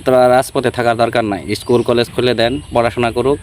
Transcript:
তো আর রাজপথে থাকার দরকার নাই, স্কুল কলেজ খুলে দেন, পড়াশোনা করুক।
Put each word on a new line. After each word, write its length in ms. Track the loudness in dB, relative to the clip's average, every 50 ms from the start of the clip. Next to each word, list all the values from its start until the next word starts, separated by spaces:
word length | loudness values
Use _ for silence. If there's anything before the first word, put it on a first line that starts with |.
| 0
তো 100 | 2 4
আর 140 | 4 6 4
রাজপথে 420 | 4 2 2 0 -2 -2 -2 -2
থাকার 260 | -2 0 0 0 2 2
দরকার 280 | 0 0 0 0 -2
নাই, 300 | -2 -4 -6 -6 -6 -6
স্কুল 260 | -6 -2 0 0 2
কলেজ 280 | 2 2 0 0 0 -2
খুলে 220 | -2 -2 -2 0 0
দেন, 280 | 0 0 0 -2 -4 -6 -4 -2
পড়াশোনা 380 | 0 0 0 0 -2 -4 -4
করুক। 280 | -2 -2 -2 -2 -2 -4